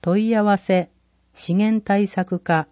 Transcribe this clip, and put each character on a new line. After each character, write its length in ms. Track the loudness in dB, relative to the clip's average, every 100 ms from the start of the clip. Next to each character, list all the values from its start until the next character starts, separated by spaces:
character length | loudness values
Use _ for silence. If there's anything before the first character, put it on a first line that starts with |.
問 260 | 0 0 2
い 80 | 0
合 80 |
わ 140 | 2 0
せ、 320 | 0 0 -2 _ _ _ _
資 200 | -16 -4
源 300 | 0 0 0
対 240 | 0 0 0
策 320 | -2 -4 -6
課 280 | -2 -2 -2